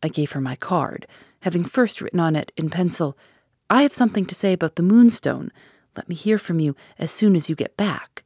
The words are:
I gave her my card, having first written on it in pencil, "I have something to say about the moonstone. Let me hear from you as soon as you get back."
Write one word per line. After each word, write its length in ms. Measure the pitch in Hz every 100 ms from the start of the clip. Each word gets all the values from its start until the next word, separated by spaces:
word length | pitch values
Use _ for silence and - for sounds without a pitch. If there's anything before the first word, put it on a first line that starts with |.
I 60 | 160
gave 220 | 160 147
her 80 | -
my 160 | 131 127
card, 500 | - 185 123 - - - _ _
having 220 | - 175
first 380 | 175 - 233 -
written 180 | - 180
on 160 | 165 156
it 160 | - -
in 120 | 160
pencil, 480 | 165 175 160 151 - _ _ _ _ _
"I 140 | 226
have 100 | 285
something 320 | - 240 214 185
to 100 | -
say 160 | 196
about 240 | 185 160 -
the 80 |
moonstone. 680 | 180 220 240 220 - 127 - _ - _ _ -
Let 140 | -
me 60 | 170
hear 220 | 208 214
from 220 | - 165
you 160 | 151 139 - _
as 120 | 165
soon 240 | - 214 185
as 140 | 151
you 60 | 160
get 220 | - -
back." 460 | 208 - - -